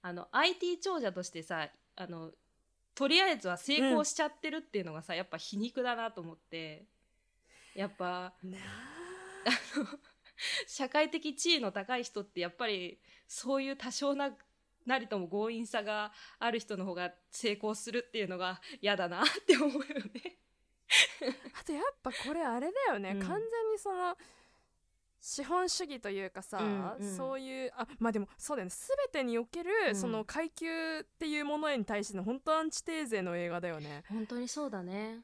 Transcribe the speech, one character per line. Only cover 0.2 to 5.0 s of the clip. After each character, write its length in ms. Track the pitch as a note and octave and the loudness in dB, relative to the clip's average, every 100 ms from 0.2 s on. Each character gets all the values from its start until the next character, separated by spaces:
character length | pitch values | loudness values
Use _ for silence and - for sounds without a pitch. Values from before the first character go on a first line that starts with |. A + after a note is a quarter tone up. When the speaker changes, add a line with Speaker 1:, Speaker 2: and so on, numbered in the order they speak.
| - | 0
Speaker 1:
ア 140 | B3 E4 | 4 4
イ 100 | F4+ | 4
テ 120 | F4+ | 0
ィ 60 | |
ー 40 | F4 | 0
長 180 | G4 F4 | 0 0
者 140 | A3+ | 0
と 80 | F#3 | -2
し 80 | F3+ | -6
て 140 | E3+ | -8
さ、 260 | D#3+ E3 D3+ _ _ - | -6 -4 -4 _ _ -10
あ 120 | F3+ | -8
の、 240 | E3+ D#3+ - _ _ _ _ _ - | -8 -10 -16 _ _ _ _ _ 0
と 120 | C4+ | 6
り 140 | E4 | 8
あ 60 | F#4+ | 6
え 100 | C#4+ | 4
ず 100 | F#3 | 0
は 100 | F3 | -2
成 180 | - D4 C4+ | 2 4 6
功 120 | C#4+ | 4
し 120 | D4+ - | 4 2
ち 60 | |
ゃ 60 | D4+ | 0
っ 120 | - | 0
て 100 | D#4 | -4
る 80 | D#4 | -4
っ 40 | |
て 180 | D#4 G#3 | -4 -4
い 20 | |
う 40 | E3+ | -4
の 80 | |
が 80 | D#3 | -8